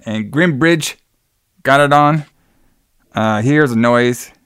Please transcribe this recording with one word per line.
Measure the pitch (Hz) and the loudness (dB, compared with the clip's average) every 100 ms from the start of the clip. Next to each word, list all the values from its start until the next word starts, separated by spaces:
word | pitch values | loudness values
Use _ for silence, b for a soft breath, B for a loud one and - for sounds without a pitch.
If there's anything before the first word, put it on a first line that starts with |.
and | 117 110 101 | -10 -8 -6
Grimbridge | 143 175 131 165 165 - - _ _ _ _ _ _ | -2 -2 0 0 0 -4 -12 _ _ _ _ _ _
got | 131 139 | 0 2
it | 143 | 4
on, | 147 147 156 - _ _ _ _ _ _ _ _ | 2 2 0 -6 _ _ _ _ _ _ _ _
uh, | 104 110 107 | -4 -2 0
he | 123 | 0
hears | 151 143 | 2 2
a | 113 | 0
noise. | 120 120 123 120 - _ | 0 2 0 -2 -10 _